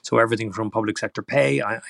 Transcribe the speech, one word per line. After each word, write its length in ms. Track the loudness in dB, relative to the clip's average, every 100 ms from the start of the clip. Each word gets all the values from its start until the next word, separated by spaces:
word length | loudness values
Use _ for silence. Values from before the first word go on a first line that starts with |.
So 160 | 0 2
everything 340 | 4 2 -4
from 180 | -4 -4
public 280 | -2 -2 -2
sector 240 | -4 -6
pay, 400 | -2 2 4 2
I, 180 | -2 -4